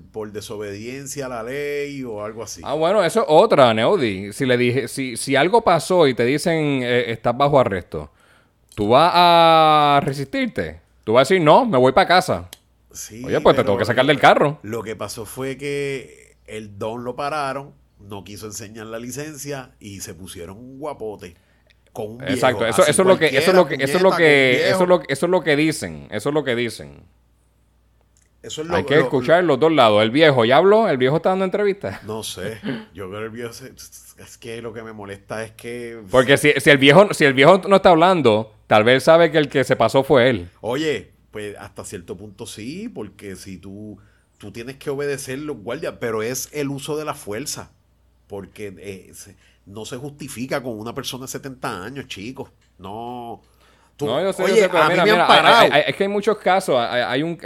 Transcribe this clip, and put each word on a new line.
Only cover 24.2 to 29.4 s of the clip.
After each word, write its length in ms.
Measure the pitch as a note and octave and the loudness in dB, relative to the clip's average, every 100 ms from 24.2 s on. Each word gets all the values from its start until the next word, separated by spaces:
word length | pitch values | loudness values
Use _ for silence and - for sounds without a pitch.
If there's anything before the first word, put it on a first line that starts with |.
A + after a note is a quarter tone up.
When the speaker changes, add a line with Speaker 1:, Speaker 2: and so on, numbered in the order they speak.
Speaker 1:
un 20 | D#3+ | 4
Speaker 2:
que, 260 | C#3+ C3 | 4 4
eso 80 | C3 | 2
es 140 | E3+ F#3+ | 0 0
Speaker 1:
viejo. 80 | F3+ | 2
Speaker 2:
lo 140 | F3+ | 0
que, 120 | - | 0
eso 140 | F3 E3+ | -4 0
es 40 | |
lo 100 | F3+ | 0
que 140 | D#3+ C#3+ | 0 0
dicen, 520 | D#3 - F#2 D2+ C#2+ | 0 -2 -8 -10 -10
eso 180 | G#2+ C#3+ | -8 -4
es 40 | |
lo 100 | D3+ | -4
que 120 | C3+ A#2 | -2 -2
dicen. 460 | A#2 - C#2+ C#2+ F2 _ _ _ _ _ _ _ _ _ _ _ _ _ | -4 -8 -16 -20 -20 _ _ _ _ _ _ _ _ _ _ _ _ _
Speaker 1:
Eso 220 | - - | -16 -12
es 60 | D#3+ | -6
lo, 80 | G2+ | -4
Speaker 2:
Hay 80 | |
que 100 | F#2 D3 | 0 2
Speaker 1:
lo, 60 | |
Speaker 2:
escuchar 400 | D#3+ C3+ B2 E3+ | 2 0 2 2